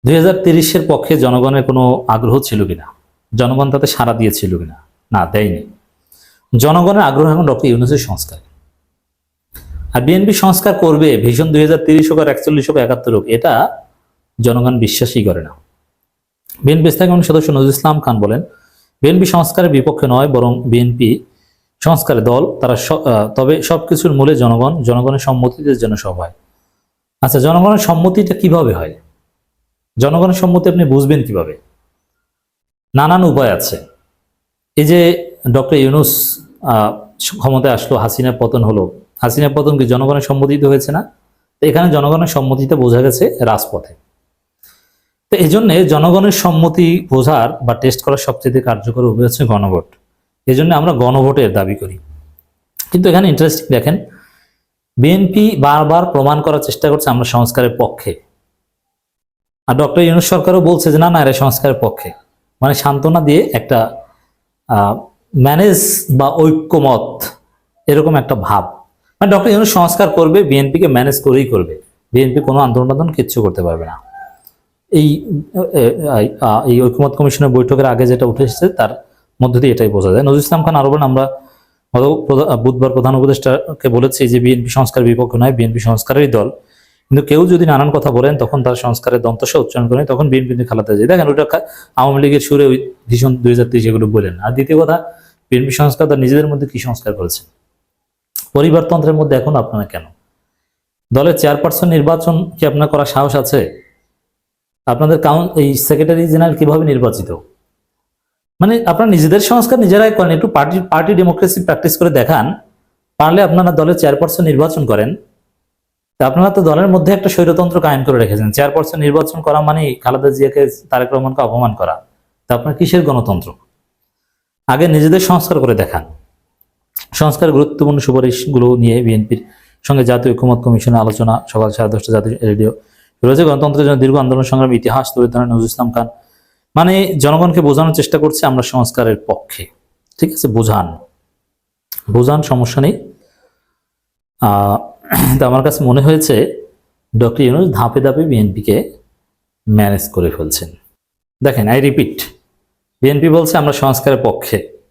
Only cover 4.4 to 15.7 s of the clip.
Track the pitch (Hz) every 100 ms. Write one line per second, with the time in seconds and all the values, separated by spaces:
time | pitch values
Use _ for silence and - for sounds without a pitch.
4.4 | 95 87 80 - _ _ _ 104 85 104
5.4 | 104 85 - - _ _ _ _ _ _
6.4 | _ 120 147 165 175 202 156 135 156 156
7.4 | 156 123 139 117 123 143 117 92 - -
8.4 | _ _ _ _ _ _ _ _ _ _
9.4 | _ - - - - 123 127 185 202 196
10.4 | 190 180 208 - 165 151 156 117 120 120
11.4 | 160 151 151 160 156 156 156 156 151 131
12.4 | - 151 131 151 120 123 - 110 104 113
13.4 | 165 113 - - _ _ _ _ _ -
14.4 | 117 120 123 123 110 - 120 127 101 87
15.4 | 78 - _